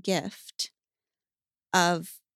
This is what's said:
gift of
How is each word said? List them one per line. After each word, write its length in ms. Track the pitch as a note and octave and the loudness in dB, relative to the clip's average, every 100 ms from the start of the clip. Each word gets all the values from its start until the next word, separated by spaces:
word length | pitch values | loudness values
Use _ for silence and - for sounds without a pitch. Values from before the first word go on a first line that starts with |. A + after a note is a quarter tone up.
gift 720 | F3+ F3+ - - - - - _ _ _ _ _ _ _ _ _ _ | -2 0 -2 -10 -14 -10 -10 _ _ _ _ _ _ _ _ _ _
of 460 | F#3 F3 F3 F3 - _ | 2 4 2 -4 -16 _